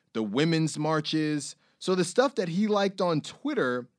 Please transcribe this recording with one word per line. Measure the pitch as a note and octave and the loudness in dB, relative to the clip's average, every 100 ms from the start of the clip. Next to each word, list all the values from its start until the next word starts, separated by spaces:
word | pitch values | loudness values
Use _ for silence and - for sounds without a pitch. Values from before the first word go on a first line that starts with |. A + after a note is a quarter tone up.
| _ | _
the | A2+ | -6
women's | A2 A2 D#3+ D#3+ D#3 D3 | -2 2 2 4 2 0
marches. | D#3 D#3 D3+ D#3 D3+ D3+ C#3 - _ _ | 0 0 0 -2 -2 -2 -6 -14 _ _
So | - | -2
the | F#3 F3 | 0 2
stuff | - C4 - | 2 2 0
that | F3+ | -2
he | E3+ G#3+ | 0 2
liked | G3+ G3 G3 | 2 0 0
on | F#3 D#3 | 0 0
Twitter | - - C#4+ C4+ C3+ B2 A#2+ | -2 -8 -4 0 0 -2 -6